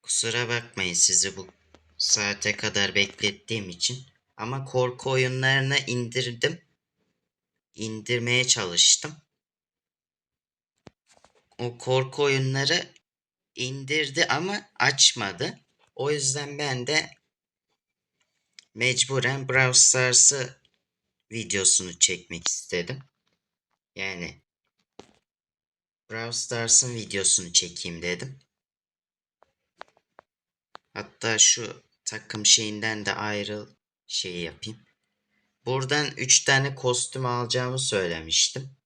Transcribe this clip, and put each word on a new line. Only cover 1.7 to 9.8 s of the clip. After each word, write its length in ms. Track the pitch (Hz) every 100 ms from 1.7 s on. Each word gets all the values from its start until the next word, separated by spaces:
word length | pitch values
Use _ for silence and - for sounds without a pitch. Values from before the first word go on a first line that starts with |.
| - _ -
saate 580 | - 107 101 101 107 104
kadar 380 | 107 101 98
beklettiğim 720 | 101 98 - 104 95 - 113 95
için. 380 | 87 - 127 - _ _ -
Ama 280 | 113 135
korku 460 | 135 127 127 123 139
oyunlarını 680 | 131 127 127 131 135 135 139 135
indirdim. 760 | 123 117 127 123 117 143 175 _ _ _ _ _ _ _ _ _ _ _
İndirmeye 720 | - 110 110 104 120 120 123 127
çalıştım. 720 | 117 95 85 - - 151 151 _ _ _ _ _ _